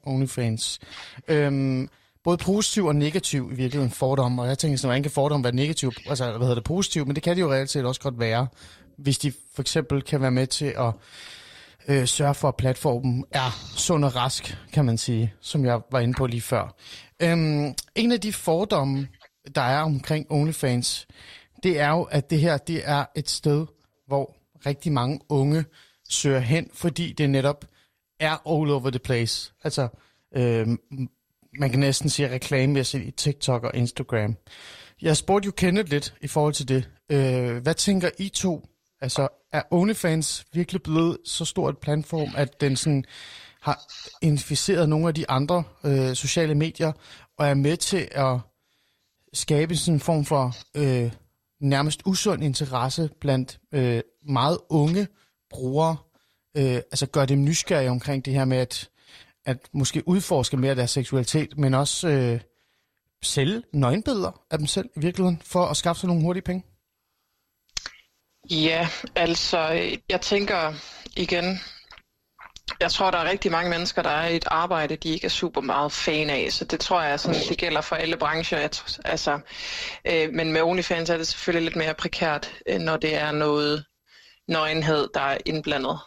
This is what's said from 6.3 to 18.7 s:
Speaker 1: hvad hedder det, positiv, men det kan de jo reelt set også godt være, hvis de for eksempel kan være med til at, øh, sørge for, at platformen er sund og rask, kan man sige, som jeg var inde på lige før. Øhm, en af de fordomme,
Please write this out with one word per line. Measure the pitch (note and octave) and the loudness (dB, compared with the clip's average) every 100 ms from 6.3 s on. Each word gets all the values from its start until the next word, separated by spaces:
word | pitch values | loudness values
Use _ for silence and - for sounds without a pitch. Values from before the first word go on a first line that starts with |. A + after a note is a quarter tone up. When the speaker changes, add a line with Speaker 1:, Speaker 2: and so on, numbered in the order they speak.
Speaker 1:
hvad | A2+ | 0
hedder | B2+ A#2+ | 0 0
det, | |
positiv, | A2+ E3+ G3 E3 C3+ | 0 -2 0 -2 -2
men | C#3+ | -2
det | |
kan | E3+ F3 | 0 2
de | |
jo | E3+ | 2
reelt | C3+ C3+ | 2 0
set | D3 B2 | -2 -2
også | B2+ | -2
godt | C#3+ A#2+ | -4 -2
være, | A#2 A2+ B2+ - - - - - | 0 0 0 -4 -20 -20 -20 -6
hvis | C#3 C3 | -2 0
de | D3+ - - - | -2 -6 -10 -8
for | |
eksempel | C3 E3 C3+ C#3 | -2 -2 0 -2
kan | B2+ D3 | 0 0
være | C3 | 2
med | B2+ C3 | 2 0
til | - C#3+ - | -2 -4 0
at, | A#2+ A2 - - - - - - - - - | 0 -2 -8 -20 -20 -20 -20 -20 -20 -10 0
øh, | C#3 B2 | 2 2
sørge | - C#3+ | 2 2
for, | C#3+ D3+ | 2 0
at | - | 2
platformen | C3 B2+ D3+ B2 C3 B2 - | 0 2 0 2 2 0 -2
er | - B2+ - - - | -2 -2 -4 -8 -4
sund | - D#3+ C#3+ | 2 4 4
og | B2 | 2
rask, | B2 - - - - | 0 -2 -8 -12 -4
kan | - C3+ | 2 2
man | A2+ | 2
sige, | - A2+ A2+ - | 0 0 0 -4
som | - D#3+ B2+ | -4 0 2
jeg | A#2+ - | 0 0
var | C3 | 0
inde | A#2+ | 0
på | B2+ C3 | 2 0
lige | A#2 | -2
før. | - A#2+ G2+ - - - - - | -2 -2 -2 -10 -20 -20 -20 -2
Øhm, | E3+ E3+ D#3+ D3 D3 - - - | 0 2 2 0 -2 -4 -8 -2
en | A3+ | 2
af | A#3+ | 2
de | G#3+ | -2
fordomme, | G3+ - E3 G#3 | -4 0 0 2